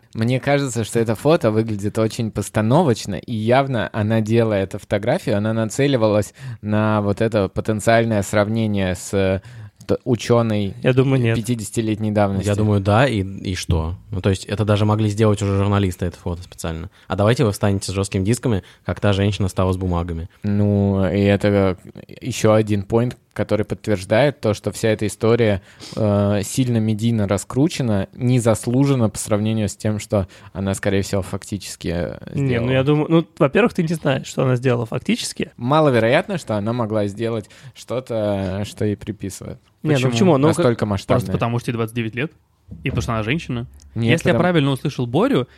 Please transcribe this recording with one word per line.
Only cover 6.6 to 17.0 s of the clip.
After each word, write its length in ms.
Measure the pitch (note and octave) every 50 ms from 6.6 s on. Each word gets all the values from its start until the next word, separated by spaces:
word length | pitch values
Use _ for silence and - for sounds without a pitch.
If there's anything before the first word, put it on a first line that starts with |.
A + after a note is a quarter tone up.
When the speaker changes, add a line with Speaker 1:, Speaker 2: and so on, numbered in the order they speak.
| -
Speaker 1:
на 380 | G#2 G#2 G#2+ G#2+ A2 A2 G#2+
вот 200 | G2+ G2+ G2+ -
это 280 | A#2 A2+ G2+ A2 G2 F#2
потенциальное 720 | - - G2 - A2 G#2 - A#2 A2+ A2+ A#2 A2+ A2 G#2 G2
сравнение 720 | - - G#2+ G#2 G#2 A2 A#2 A2+ G#2+ G#2 G2+ F#2+ F#2 F2+
с, 180 | - - - -
э, 280 | G2 F#2+ F#2+ F#2+ G2+ - - - - G#2+ G#2 - _ -
т-, 120 | - G2+ - -
учёной 680 | B2+ B2+ A2 - - A#2+ A#2 A#2 A2+ G#2+ G#2 G#2 F#2+ G2 -
Speaker 2:
Я 120 | - B2 B2+
думаю, 280 | C3 C3 C#3 C3+ C3+
нет. 140 | A#2+ A2+ A2+
Speaker 1:
пятидесятилетней 760 | A#2 A2 A#2+ B2 A2+ G#2 - - A#2 A2+ A2 G#2+ G2+ A2 G#2+
давности. 360 | G#2 G#2+ G#2 G2 G2 G2 F#2+ G#2
Speaker 3:
Я 80 | G2+
думаю, 240 | G2+ A2 G#2+ G#2 G#2
да, 260 | F#2+ G2+ G2+ A2 C#3
и, 160 | C#3 A#2 G#2
и 320 | F#2+ F#2+ G2 - - - F#2
что? 420 | - - - F#2+ D#2+ D#2 E2 F#2 - - -
Ну, 100 | G#2 F#2
то 80 | - G#2
есть 160 | F#2+ - -
это 180 | - G#2 G2 A2
даже 220 | G#2 G#2 G2+ G#2+
могли 240 | G#2+ G#2+ G#2+ A2 G#2+
сделать 320 | G2+ G#2 A2 A2 G#2 -
уже 160 | G2+ G2 G2 G2
журналисты, 480 | G2 G2+ G2+ G2+ G2+ F#2 F2 - F#2
это 120 | F2 - -
фото 240 | - F#2+ F2 F2
специально. 480 | F2+ - - - - E2+ D#2+ D#2+ E2 F2 - _